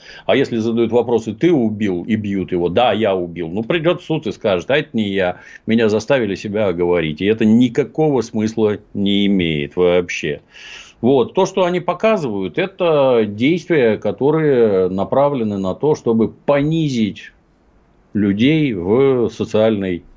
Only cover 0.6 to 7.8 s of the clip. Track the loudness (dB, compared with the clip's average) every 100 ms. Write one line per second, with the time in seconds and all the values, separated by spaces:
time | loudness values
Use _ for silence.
0.6 | -2 0 2 0 2 -2 -2 -2 2 2
1.6 | 0 -2 -2 -2 -2 -4 -2 -4 -2 -2
2.6 | 0 2 2 2 0 0 -4 -8 -8 -8
3.6 | -4 -2 0 -2 -4 -6 -4 -4 -2 -2
4.6 | 0 -2 -2 -4 -2 0 -2 -4 -14 -14
5.6 | -2 0 2 0 0 0 0 -4 -6 -2
6.6 | -2 0 0 0 -2 -2 -2 2 4 4
7.6 | 4 0